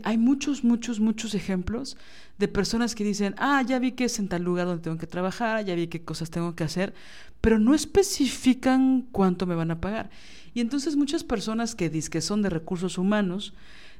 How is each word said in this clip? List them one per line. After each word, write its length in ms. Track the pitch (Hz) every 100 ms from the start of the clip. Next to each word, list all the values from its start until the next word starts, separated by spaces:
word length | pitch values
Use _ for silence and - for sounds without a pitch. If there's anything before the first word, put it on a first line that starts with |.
hay 140 | 214 226
muchos, 440 | 233 277 - 269
muchos, 380 | 233 233 240 214
muchos 340 | 220 220 220
ejemplos 640 | 208 180 185 180 226 269 - - - - -
de 100 | 202
personas 460 | 202 190 226 240
que 80 | -
dicen, 320 | 208 202 202 196
"Ah, 240 | 254 277 240
ya 120 | 254
vi 140 | 254
que 120 | 254
es 140 | 240 233
en 100 | 190
tal 140 | 175
lugar 240 | 175 175 180
donde 160 | 170
tengo 160 | 165 160
que 80 | 165
trabajar, 580 | 175 185 180 233 220
ya 100 | 196
vi 120 | 170 170
qué 180 | 165
cosas 240 | - 156 165
tengo 260 | 175 170
que 100 | 170
hacer", 280 | 156 180 196 - - - - -
pero 180 | 226 220
no 160 | 220
especifican 1300 | 302 - 403 381 - 269 - 254 247 262 262 262 262 247
cuánto 360 | - 190 180 180
me 80 |
van 160 | 170 165
a 100 | 165
pagar. 300 | 185 220 - - - - -
Y 80 | 240
entonces 360 | 233 285 302 285
muchas 280 | 277 320
personas 500 | - 226 220 220 233
que 140 | - 165
dizque 320 | 156 147 165
son 220 | 165 208
de 80 | 202
recursos 480 | 165 165 180 180 180
humanos 560 | 185 208 190 185 - - - - - -